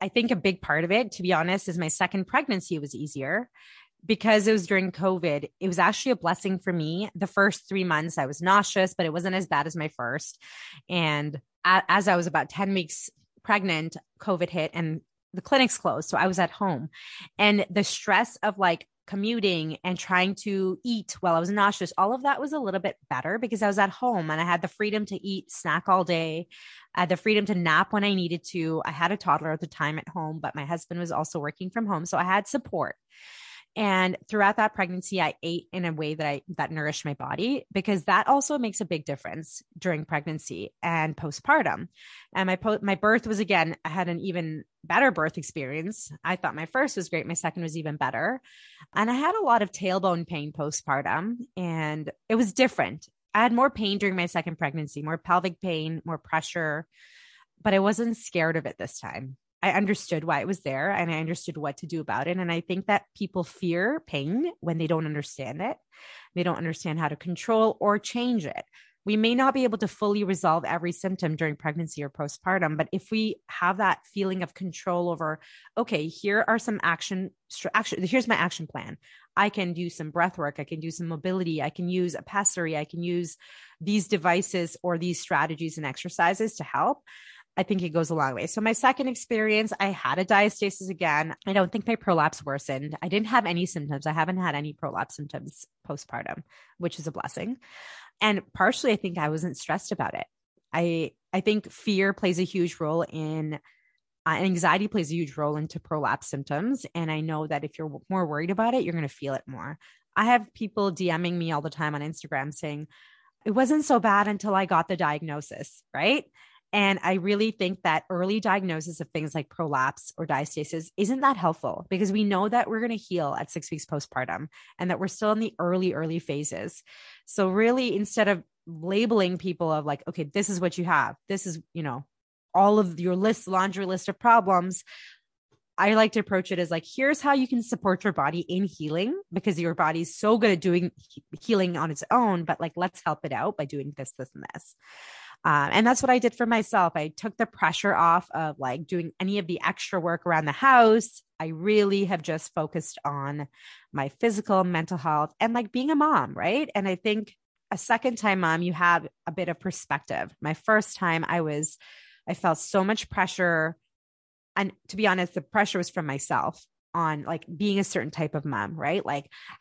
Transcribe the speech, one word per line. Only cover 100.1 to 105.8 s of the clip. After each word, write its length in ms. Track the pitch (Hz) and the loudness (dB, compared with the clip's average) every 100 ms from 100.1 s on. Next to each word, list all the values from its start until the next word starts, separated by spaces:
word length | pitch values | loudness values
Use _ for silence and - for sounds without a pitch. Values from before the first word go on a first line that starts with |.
it. 140 | - - _ _ _ _ | -6 -10 _ _ _ _
I, 420 | 165 175 165 147 - _ | -2 0 0 -2 -6 _
I 80 | 190 | -2
think 300 | 214 214 - | 2 0 -2
fear 420 | - - 190 196 | -8 0 2 2
plays 240 | 196 190 175 | 2 0 2
a 60 | |
huge 360 | 180 190 170 - | 0 0 -2 -2
role 240 | 151 165 165 | -2 0 -2
in, 440 | 160 156 156 156 151 | -4 -6 -4 -6 -8
uh, 20 | _ _ _ _ _ _ 160 | _ _ _ _ _ _ -2
and 180 | 160 190 | 0 2
anxiety 420 | 175 170 180 208 | 2 4 4 2
plays 240 | 214 151 | -2 -2
a 40 | 170 | -2
huge 200 | 151 139 | -4 -2
role 200 | 147 151 | -2 -2
into 240 | 156 | -6
prolapse 480 | - | -8